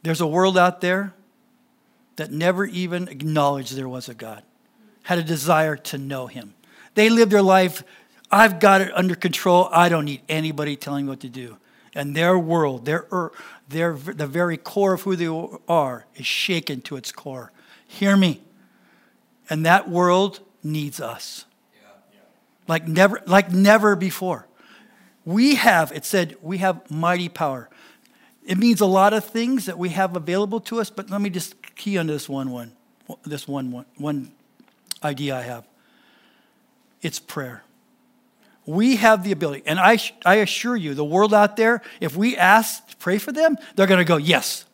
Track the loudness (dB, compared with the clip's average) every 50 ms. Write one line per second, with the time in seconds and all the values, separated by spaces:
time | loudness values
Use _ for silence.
0 | -2 -4 -2 -2 -2 0 2 2 2 4 4 4 4 4 2 -2 -2 -2 -2 -2
1 | -4 -8 _ _ _ _ _ _ _ _ _ _ _ _ _ _ _ _ _ _
2 | _ _ _ -12 -12 -8 -6 -2 0 0 0 0 -4 -4 -4 -6 -6 -4 -6 -6
3 | -8 -10 -10 -8 -6 -2 0 2 2 2 0 -2 -8 -10 -10 -10 -10 -10 -10 -12
4 | -12 -14 -16 -16 -16 -16 -16 -18 _ _ _ _ _ _ _ _ _ _ _ _
5 | _ -4 -2 -2 -2 -2 -4 -4 0 2 2 2 2 0 -2 -6 _ -12 -10 -10
6 | -8 -8 -8 -10 -10 -12 -14 -16 -16 -18 -20 _ _ _ _ _ -20 _ _ 4
7 | 4 6 6 6 6 6 6 4 6 6 6 6 4 2 -2 -8 -16 _ -20 -20
8 | _ _ _ _ _ _ 6 6 6 6 6 4 4 6 6 6 2 0 0 0
9 | 0 0 -2 -2 -2 -4 -4 0 2 4 4 4 4 4 4 4 4 4 2 0
10 | -2 -4 -8 -10 _ -6 -4 -4 -4 -4 -4 -4 -6 -6 -6 -8 -8 -8 -6 -6
11 | -6 -6 -8 -12 -14 -16 -14 -14 -16 -16 -18 _ _ _ _ _ _ _ _ -8
12 | -8 -4 -2 0 2 4 4 2 2 0 0 2 2 0 -2 -4 -4 -4 -4 -4
13 | -4 -4 -4 -4 -4 -6 -10 -16 -20 -20 -20 -20 _ _ -4 -2 -2 -2 -4 -6
14 | -12 -12 -8 -8 -8 -6 -2 -2 -2 -2 -2 -6 _ -6 -2 0 0 0 0 -2
15 | -2 -4 -4 -2 -4 -6 -6 -8 -10 -12 -16 -16 _ 0 0 0 0 0 -6 -10
16 | -16 _ _ -10 -8 -6 -4 -4 -2 -2 -4 -4 -4 -6 -10 -10 -10 -12 -14 -12
17 | -12 -14 -16 -14 -16 -14 -14 -14 -16 -20 _ _ _ _ -20 _ _ _ -6 -2
18 | 2 4 4 4 4 2 0 -4 _ _ _ _ _ _ _ _ _ _ _ _
19 | _ _ _ _ _ _ _ _ _ -8 -6 -2 4 4 4 4 2 -2 0 2
20 | 2 4 4 2 2 -2 -4 -14 _ _ _ _ -10 -8 -6 -6 -6 -8 -10 -12
21 | -12 -12 -12 -14 -16 -16 -16 -18 -20 _ _ _ _ _ _ _ _ _ _ _
22 | _ _ _ _ _ _ _ _ _ _ _ _ _ -4 -4 -4 -2 -2 2 4
23 | 4 4 4 -2 -2 4 4 4 4 4 2 4 6 6 6 6 6 2 2 2
24 | -2 -6 -6 -6 -6 -6 -6 -8 -10 _ _ _ -20 _ -20 -20 -20 _ _ _
25 | _ _ _ _ _ -4 0 2 4 4 2 4 4 4 4 4 0 -2 -6 -12
26 | -8 -2 -2 -2 -2 -2 -8 -14 -10 -8 -6 -2 -2 -2 -2 -2 -10 -10 -6 -2
27 | 0 0 0 0 -4 -8 -6 -4 -4 -4 -4 -8 -12 _ _ _ -20 -20 _ _
28 | _ _ _ _ _ _ _ _ _ -4 -2 2 2 2 4 4 2 2 4 4
29 | 4 4 2 0 -4 -4 -6 -4 -2 -2 -2 -4 -4 -6 -8 -6 -6 -6 -2 -2
30 | -2 -2 -4 -8 -6 -4 -2 -2 -2 -2 -4 -8 -8 -6 -6 -6 -6 -6 -10 -14
31 | -12 -8 -6 -6 -4 -4 -6 -8 -10 -10 -16 _ -20 -20 _ -12 -8 -4 -4 -4
32 | -4 -4 -6 -6 -8 -8 -8 -8 -8 -8 -10 -10 -14 -16 _ _ _ _ _ _
33 | _ -20 -20 _ _ -12 -12 -12 -10 -10 -8 -8 -8 -8 -10 -12 -16 _ _ -10
34 | -8 -6 -6 -6 -8 -12 _ _ _ _ _ _ _ _ _ _ _ _ -14 -8
35 | -6 -8 -6 -6 -6 -6 -6 -8 -8 -10 -12 -14 -16 _ _ _ _ _ _ _
36 | _ _ _ _ _ _ _ _ _ _ _ _ _ _ _ _ _ _ _ _
37 | -12 -10 -10 -10 _ -12 -12 -12 -12 -12 -14 -20 _ _ _ _ _ _ _ _
38 | _ _ _ _ _ _ _ _ _ _ _ _ _ -4 -2 0 2 2 2 4
39 | 4 4 4 4 2 -4 -4 -4 -4 -6 -6 -6 -6 -4 0 4 6 4 4 4
40 | 0 -8 -12 _ 2 4 4 4 2 0 -4 -6 -4 -4 -4 -4 -4 -6 -4 -6
41 | -4 0 2 2 2 4 4 4 4 2 2 0 2 2 2 0 -6 -14 -12 -8
42 | -8 -6 -2 -2 -2 -2 0 2 4 6 6 4 4 0 -10 -12 _ _ -20 _
43 | -4 -2 -2 -2 -4 -6 -2 0 2 0 0 -2 -8 -8 0 0 2 4 4 4
44 | 4 2 2 0 2 2 0 0 0 -4 -8 -10 -14 _